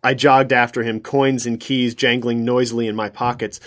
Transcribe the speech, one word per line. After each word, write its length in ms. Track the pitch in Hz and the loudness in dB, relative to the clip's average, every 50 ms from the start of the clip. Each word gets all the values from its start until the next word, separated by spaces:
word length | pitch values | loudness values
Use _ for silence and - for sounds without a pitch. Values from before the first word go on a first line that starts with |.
| - | 0
I 100 | 127 135 | 0 0
jogged 400 | 127 139 143 135 131 135 113 135 | 4 4 6 6 6 4 4 2
after 300 | 123 120 120 - 123 113 | 2 2 0 -2 -4 -4
him, 180 | 117 110 110 | -2 -4 -6
coins 460 | 107 - - 139 135 135 135 123 117 | -6 -2 0 2 2 2 0 -2 -2
and 120 | 123 117 113 | -4 -6 -6
keys 360 | - - 135 127 123 120 113 | -4 -4 -2 -2 -2 -2 -2
jangling 500 | - - 123 120 123 117 120 117 117 117 | 0 0 0 0 0 0 -2 -2 -2 0
noisily 420 | 120 123 127 127 117 117 117 117 | 0 0 0 0 0 -2 -4 -4
in 80 | 113 107 | -4 -4
my 140 | 110 107 104 | -4 -6 -6
pockets, 500 | - - 120 120 120 123 113 104 - - - | -6 -4 -4 -4 -2 -4 -6 -8 -8 -14 -20